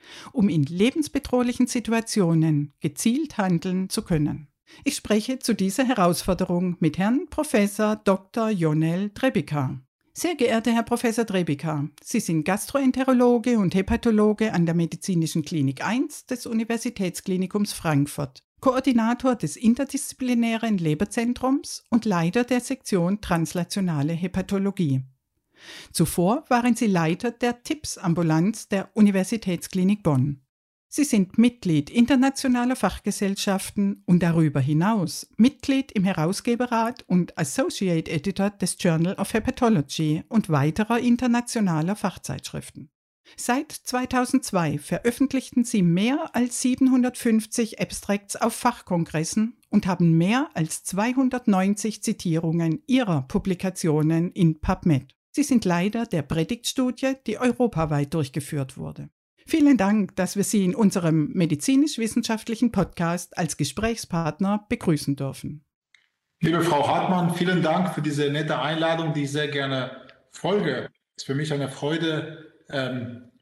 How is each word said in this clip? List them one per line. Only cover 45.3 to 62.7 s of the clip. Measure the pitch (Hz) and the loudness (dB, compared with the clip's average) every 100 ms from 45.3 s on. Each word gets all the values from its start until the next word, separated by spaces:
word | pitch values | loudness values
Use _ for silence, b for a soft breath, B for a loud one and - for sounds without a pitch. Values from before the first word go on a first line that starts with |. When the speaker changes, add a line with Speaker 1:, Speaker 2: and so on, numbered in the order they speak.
| 269 - - | -2 -4 -2
Speaker 1:
sie | 240 220 | 0 2
mehr | 175 170 220 294 320 - | 4 4 2 0 -2 -2
als | 247 - | -2 0
siebenhundertfünfzig | 254 254 262 254 247 240 240 220 214 - 220 - | -2 2 4 4 2 0 0 2 0 -2 -4 -4
Abstracts | 196 - - 202 - - | -8 -6 -4 -4 -4 -2
auf | 220 | -2
Fachkongressen | - 247 - - 180 160 160 165 - 220 - _ | 0 -2 -2 -2 -2 -2 -2 -2 -2 -2 -4 _
und | 208 185 | 0 2
haben | 175 170 165 | 2 4 4
mehr | 175 240 330 | 4 2 0
als | - 160 - | -2 -4 -6
zweihundertneunzig | - 185 226 254 262 247 233 190 190 208 220 208 | -8 -2 -2 2 0 0 2 2 2 0 -2 -4
Zitierungen | - 208 180 160 165 170 165 156 - | -4 -4 -2 0 0 0 0 -2 0
ihrer | 254 226 156 | 0 2 0
Publikationen | 131 202 196 180 190 180 175 151 156 165 175 | 0 -4 -2 -2 -4 -4 0 2 2 2 0
in | - 170 156 | 2 2 2
PubMed. | - 185 180 139 - _ _ | -2 0 2 2 0 _ _
Sie | - | -2
sind | 285 247 185 | 2 2 2
Leiter | 170 190 226 233 | 0 0 -2 -4
der | 165 | -4
Predict-Studie, | 135 160 160 240 - - 254 247 262 269 - | -2 -2 -2 -4 -6 -2 -2 -2 -2 -2 -6
die | - | -2
europaweit | 247 240 240 160 156 147 143 165 | 0 2 0 0 0 0 0 -2
durchgeführt | 135 160 143 151 131 - | -4 -4 -6 -6 -6 -8
wurde. | 156 151 143 _ _ _ b | -12 -12 -16 _ _ _ b
Vielen | 320 285 254 | 4 6 6
Dank, | 196 214 185 - | 4 2 2 -2
dass | 180 202 | -2 -2
wir | |
Sie | 190 214 185 | 0 2 2
in | |
unserem | - 202 185 170 156 147 | 4 2 2 2 2 0
medizinisch-wissenschaftlichen | 185 165 147 - 269 302 - 220 240 233 220 - 226 240 | 0 0 0 2 2 2 0 -2 -2 -2 -4 -4 -2 0